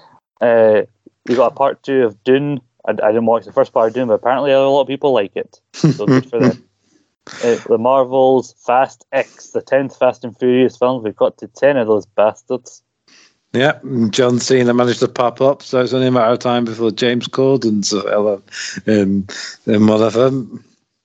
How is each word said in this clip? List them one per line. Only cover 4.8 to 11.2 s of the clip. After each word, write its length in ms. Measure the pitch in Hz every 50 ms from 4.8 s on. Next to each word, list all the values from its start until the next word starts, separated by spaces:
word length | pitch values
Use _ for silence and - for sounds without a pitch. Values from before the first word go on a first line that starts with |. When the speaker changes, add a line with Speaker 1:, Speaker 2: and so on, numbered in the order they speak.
Speaker 1:
of 60 | 135
people 260 | 139 139 135 156 143 127
like 200 | 113 101 92 -
it. 260 | 95 - - _ _ _ _ -
So 340 | - - 151 - - 104
good 220 | 123 127 131 - -
for 100 | 120 120
them. 240 | 123 120 120 - - _
Speaker 2:
<laughs> 40 | _ _ _ _ _ _ _ _ _ _ _ - - - -
Speaker 1:
Uh, 120 | 120 117 - - -
the 80 | 117
Marvels, 800 | 110 117 127 135 135 127 127 131 135 131 131 131 127 - - - _ _
Fast 400 | - 139 131 135 - - _ _ _
X, 400 | 139 135 - - - - - -
the 100 | - 117
tenth 340 | - - 131 139 139 131 -
Fast 300 | - 127 127 117 - -
and 100 | 120 107
Furious 380 | - 127 123 123 127 127 117 -
films. 280 | - 123 127 131 123 110
We've 120 | 104 95
got 220 | -